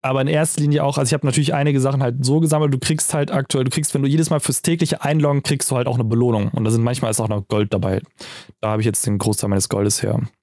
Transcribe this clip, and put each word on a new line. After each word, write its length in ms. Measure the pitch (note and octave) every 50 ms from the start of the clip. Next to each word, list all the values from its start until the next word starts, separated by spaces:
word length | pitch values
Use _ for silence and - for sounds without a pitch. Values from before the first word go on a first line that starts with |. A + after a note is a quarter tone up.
aber 180 | - C3+ C3 C3+
in 60 | C3+
erster 320 | C#3+ D#3 D3+ D#3+ D#3+ - -
Linie 220 | D3 D3 D3 D3 D3
auch, 140 | C#3 C3+
also 120 | D3 C#3 A#2+
ich 40 | D#3
hab 100 | C#3 -
natürlich 300 | C#3 B2+ D#3 D3 C#3+ -
einige 260 | C#3+ C#3+ D3 C#3+ C3+
Sachen 240 | B2+ C3+ C#3 C#3 C3+
halt 220 | B2 A#2+ C3+ C3
so 160 | B2+ C#3+ D#3+
gesammelt, 320 | E3 D#3 D#3 D3+ D3+ D3 C#3
du 60 | B2+
kriegst 340 | - - D#3+ D3+ - - -
halt 180 | D3+ C#3+ C#3
aktuell, 320 | - C#3 C3+ - - C#3 C3
du 60 | B2+
kriegst, 240 | - E3 D3+ - -
wenn 80 | C#3+
du 80 | C3+ C#3
jedes 200 | C#3+ D#3+ D#3+ -
Mal 120 | E3 D3
fürs 200 | - - B2 -
tägliche 400 | - - E3+ E3+ E3+ - E3 -
Einloggen, 420 | - C#3+ D3+ D#3 D3 D3 C#3+ C#3+ -
kriegst 280 | - D3 C3+ - -
du 60 | C3+
halt 100 | B2+ B2
auch 80 | C3 A#2+
eine 80 | A#2+ A2+
Belohnung. 460 | A2 G#2+ A#2 B2 B2 A2+ G#2+ G2+ -
Und 160 | - A#2+ A2+
da 60 | G#2+
sind 120 | A2+ A#2 A2+
manchmal 280 | A#2+ B2 B2+ - A2+
ist 100 | A2 -
auch 80 | A2 G#2+
noch 180 | G#2+ G2+ G2
Gold 260 | _ - G#2 G#2+ G#2 -
dabei. 280 | F#2+ - F#2+ F#2+ F#2+ - - _ _ - - - - - - - _
Da 120 | - G#2+
hab 80 | A2 A2
ich 40 | G#2
jetzt 200 | A2 G#2 - -
den 100 | G#2+ G#2
Großteil 320 | G2 - A2 G#2 - - G#2
meines 200 | G2 G2 - -
Goldes 340 | - G2+ G2+ G#2 G#2+ - -
her. 160 | G#2 A2 A2+ - A2+ _ _